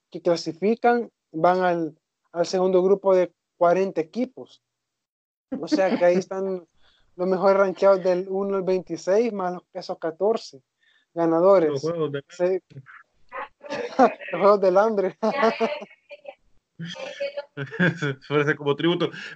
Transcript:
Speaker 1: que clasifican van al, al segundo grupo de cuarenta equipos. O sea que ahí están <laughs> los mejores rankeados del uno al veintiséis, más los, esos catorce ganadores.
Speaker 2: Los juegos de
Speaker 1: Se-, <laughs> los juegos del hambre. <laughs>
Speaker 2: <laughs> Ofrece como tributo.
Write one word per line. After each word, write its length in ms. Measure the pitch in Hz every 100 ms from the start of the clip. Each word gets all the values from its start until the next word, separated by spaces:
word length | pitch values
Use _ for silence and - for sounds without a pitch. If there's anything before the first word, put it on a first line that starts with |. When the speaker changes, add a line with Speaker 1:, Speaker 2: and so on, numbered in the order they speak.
| _
Speaker 1:
que 100 | 170
clasifican 880 | 180 165 160 156 202 226 240 240 208 _ _
van 300 | 160 175 185
al, 360 | 180 170 156 151 _ _ _
al 140 | 170 170
segundo 360 | 185 185 185
grupo 320 | 190 196 196 185
de 160 | 175 _ _ _
cuarenta 440 | 170 180 196 165
equipos. 640 | 160 226 254 - 123 _ _ _ _ _ _ _ _ _ _ 262
O 60 | 247
sea 300 | 196 185 233
que 60 |
ahí 120 | 175 185
están 500 | 185 190 190 185 165 _ _
<laughs> 260 | _ _ 180
los 120 | 185
mejores 280 | 180 196 196
rankeados 460 | 196 170 196 190
del 220 | 180 180 190
uno 280 | 190 196 196
al 60 |
veintiséis, 720 | 180 185 175 156 180 202 240
más 220 | 202 180
los, 80 | 180 -
esos 260 | 185 175 175
catorce 640 | 165 156 202 226 - 131 _ _ _ _ _
ganadores. 560 | 170 165 170 185 190 156
Speaker 2:
Los 100 | 139
juegos 300 | 156 170 151
de 120 | 139 -
Speaker 1:
Se-, 340 | - 180 185 - 139 - - _ _ _ - - _ -
<laughs> 640 | - 480 - 240 - -
los 80 | 170
juegos 200 | 196 202
del 160 | 190 180
hambre. 400 | 220 208 185 -
<laughs> 40 | 220 - 226 - 226 587 202 _ _ - - - _ _ _ -
Speaker 2:
<laughs> 1500 | 170 - - - - - - 143 135 - 175 170 147 131 -
Ofrece 280 | 147 147 147
como 180 | 143
tributo. 360 | 143 165 175 165 - -